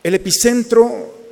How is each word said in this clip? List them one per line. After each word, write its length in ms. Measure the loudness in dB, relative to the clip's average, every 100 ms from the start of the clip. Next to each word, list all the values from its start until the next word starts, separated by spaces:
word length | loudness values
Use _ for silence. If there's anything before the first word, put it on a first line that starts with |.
El 100 | -4
epicentro 1040 | -4 -2 0 0 0 2 2 2 -2 -12 -16 -20